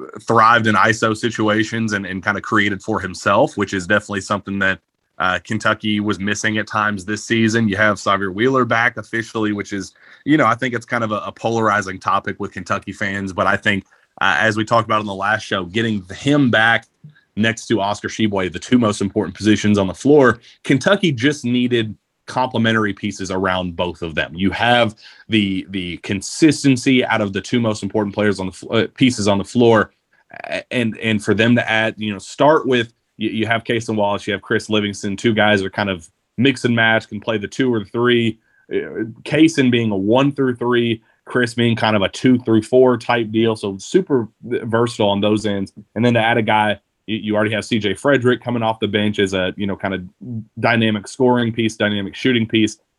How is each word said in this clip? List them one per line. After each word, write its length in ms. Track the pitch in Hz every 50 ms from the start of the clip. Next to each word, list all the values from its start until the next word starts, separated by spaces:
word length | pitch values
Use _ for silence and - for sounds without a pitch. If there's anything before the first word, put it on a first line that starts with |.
| 64 - - 107 -
thrived 460 | - 113 117 110 113 120 117 110 113
in 80 | 107
iso 400 | 92 101 113 110 - 120 110 110
situations 760 | 107 - 117 - - 110 107 104 110 110 - 117 113 113 107 104
and, 140 | 98 98
and 160 | 90 95 95 -
kinda 180 | 104 101 95
created 420 | - - 113 104 101 101 101 92 -
for 160 | - 107 92
himself, 560 | 98 92 87 - - 104 101 110 147 151 -
which 180 | 104 101 - 101
is 140 | 95 90 87
definitely 320 | 104 104 - - 101 98
something 400 | - - 104 101 - 98 98 98
that, 180 | 98 95 95 - _ _ _ _ _ _ _ -
uh, 220 | 87 92 90 87 -
Kentucky 560 | - 113 107 - 110 107 - - 107 104 104
was 220 | 101 107 101 92
missing 360 | 98 104 104 - - 110 107
at 120 | 107 101 -
times 360 | - 107 104 107 104 95 87
this 200 | 101 107 104 -
season. 440 | - 113 113 113 110 110 117 113 104
You 80 | 95
have 220 | 101 107 107 101 -
Xavier 320 | - 104 98 98 101 95
Wheeler 340 | 90 101 117 131 135 131 123
back 320 | 113 120 113 117 120 -
officially, 560 | 110 101 - - 113 110 - - 113 107 104 104
which 200 | 101 98 - 104
is, 200 | 98 92 - - _ _ - - - _
you 120 | 135 151
know, 100 | 156 127
I 80 | 110 113
think 180 | 113 131 127 117
it's 140 | 113 -
kind 160 | - 123 117 113
of 80 | 107
a, 80 | 107 98
a 140 | 82 98 -
polarizing 680 | - - 113 113 113 110 107 101 104 98 92 92 92
topic 400 | - 95 95 98 - 104 95 -
with 140 | 101 95 -
Kentucky 400 | 98 92 - 104 98 - 104 92
fans, 400 | - 107 98 98 101 98 95 90
but 160 | 104 95 95
I 80 | 101
think, 300 | 98 - 107 101 95 - _ _ _ _ _ _ -
uh, 160 | - 98 85 71
as 180 | 110 113 113
we 80 | 113 110
talked 220 | - 120 117 104
about 140 | 113 110 107
on 60 | 104
the 80 | 104 98
last 280 | 95 95 101 110 107 -
show, 220 | - 107 98 87
getting 400 | 87 90 113 113 113 110 101 92 - 95
him 340 | - - 135 147 147 139 120
back 380 | 110 110 113 117 117 110 - _ _ _ - - - _ _ _ _
next 320 | 101 107 113 110 - -
to 140 | - 120 101
Oscar 260 | 98 101 104 - -
Tshiebwe, 460 | 98 - - 110 107 98 95 92 90 80
the 80 | 90
two 180 | - - 127 123
most 220 | 113 104 101 -
important 360 | 101 98 - 107 98 85 95
positions 420 | - 101 107 107 101 - 107 104 101
on 100 | 95 92
the 60 | 87
floor, 440 | - - 135 147 147 135 120 117 - - - - _ -
Kentucky 480 | - 143 131 - 185 208 202 - 165
just 340 | 139 110 113 147 147 147 -
needed 520 | 120 123 123 123 120 120 117 110 107 101 - _ _ _ _ _
complementary 680 | - - 127 127 127 - 117 113 113 113 110 107 101 98
pieces 360 | - - 104 95 - 98 90
around 460 | 92 92 95 92 92 92 90 90 85
both 240 | 87 90 90 85 -
of 140 | 87 82 76
them. 200 | 82 73 65 76
You 160 | 85 95 92 90
have 420 | - 110 120 120 120 117 110 110 - - - - - - -
the, 380 | 110 110 101 95 95 92 - 92
the 300 | 95 95 90 87 85 -
consistency 1080 | - - 104 95 - - - - 165 156 143 - - 139 131 123 - 139 131 127 117
out 160 | - 113 110
of 140 | 107 101 95
the 60 | 98
two 200 | - - 123 120
most 220 | 117 110 104 - 104
important 320 | 98 - 107 104 101 95
players 260 | 107 104 104 95 92
on 60 | 95
the 60 | 95 -
fl-, 200 | - - - 117
uh, 140 | 113 - - -
pieces 340 | - 135 123 - - 98 104
on 100 | 101 98
the 60 | 95
floor, 480 | - - 120 120 117 113 107 98 - _ _ _ _ _ _ _ _ - - -
a-, 180 | - 80 92 - _ -
and, 240 | 127 117 110 101 -
and 240 | 113 113 107 101 -
for 120 | - 101
them 200 | 95 110 117 120
to 140 | 120 - -
add, 240 | 110 110 110 110 - -
you 140 | 107 107 101
know, 60 | 95
start 480 | - - - - 139 147 160 151 -
with, 280 | 131 127 123 117 120 _ _ _ _ _
you, 140 | - 107 107
you 160 | 95 110 104
have 180 | 104 117 113 -
Cason 320 | - 120 113 113 - 110
Wallace, 300 | 107 101 101 101 98 -
you 60 | 104 101
have 100 | 95 -
Chris 280 | - 117 107 - -
Livingston, 460 | 107 104 104 101 98 - - 104 98
two 180 | 95 - 120 107
guys 280 | 107 104 107 104 101 95
are 80 | 95
kind 200 | - - 104 101
of 180 | 95 85 - - _ _ _ _ _ -
mix 260 | 120 139 123 - -
and 100 | 127 120
match, 340 | 113 113 110 113 110 - -
can 120 | 110 104
play 160 | - 120 113
the 120 | 104 101 95
two 260 | - - 135 127 120
or 60 | 110
the 100 | 98 -
three. 480 | - 117 120 123 120 120 117 110 - - _ _ _ _ _ - -
Uh, 380 | 95 73 78 76 95 113 117 113 - -
Cason 460 | - 147 147 160 160 160 143 131 123
being 200 | 120 117 117 110
a 60 | 101
one 360 | 95 95 104 117 127 139 143 139
through 240 | - 135 127 123
three, 460 | 120 123 120 123 120 120 117 110 110 _ _ _ _ _
Chris 260 | - - 127 123 117 -
being 240 | 120 120 117 113
kind 180 | - 117 110 107
of 80 | 104 98
a 60 | 90
two 300 | - - - 127 127 120
through 240 | - - 110 110 107
four 340 | - 127 127 127 127 123
type 340 | 117 - - 123 120 113 107 110
deal, 220 | 110 113 113 110
so 220 | 107 - 101 98
super 520 | 95 - - - 190 196 - 147 123 110 - _ _ -
versatile 680 | 113 120 - - 120 113 117 120 117 - - 107 101
on 100 | 101 101
those 240 | 101 101 107 104 107
ends. 300 | 107 101 98 98 - - - - _ -
And 100 | 107 117
then 100 | 120 117
to 60 | 113
add 180 | 110 113 120 120
a 40 | 110
guy, 380 | 110 110 107 107 107 101 - _ _ _ _ _
you, 100 | - 110
you 200 | 113 107 107 104
already 160 | 104 107 107 110
have 120 | 104 98
C 140 | - 123 107
J 160 | 104 101 92
Frederick 480 | - - 143 139 127 120 123 123 117 -
coming 200 | 123 120 117 113
off 180 | 110 110 -
the 80 | 110 104
bench 300 | 101 107 104 107 104 -
as 140 | 101 95 95
a, 220 | 92 90 92 -
you 100 | - 104
know, 100 | 98 95
kind 180 | - - 98 95
of 100 | 92 90 90 - _ - 127 120 110 107 - _ 113
dynamic 480 | 110 117 117 113 113 110 107 104 95
scoring 460 | - - - 127 123 123 123 117 113 110
piece, 240 | 113 113 110 -
dynamic 380 | - 107 104 104 101 98 95 95
shooting 320 | - - 135 120 117 113
piece, 320 | 107 117 110 107 104 - - _ _ _